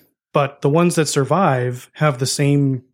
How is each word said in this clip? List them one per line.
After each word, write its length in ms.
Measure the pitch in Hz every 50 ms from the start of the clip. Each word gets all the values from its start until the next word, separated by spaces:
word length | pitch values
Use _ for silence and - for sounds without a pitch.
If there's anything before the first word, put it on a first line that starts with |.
| _ _ _ _ _ _ -
But 300 | 151 139 131 - - -
the 80 | 143
ones 240 | 143 165 175 175 -
that 120 | 165 151
survive 840 | - - 147 135 - 147 180 196 156 135 127 123 123 123 123 - - _
have 240 | - 156 151 135 123
the 80 | 135
same 560 | 127 - - 143 143 143 143 143 135 131 123 - _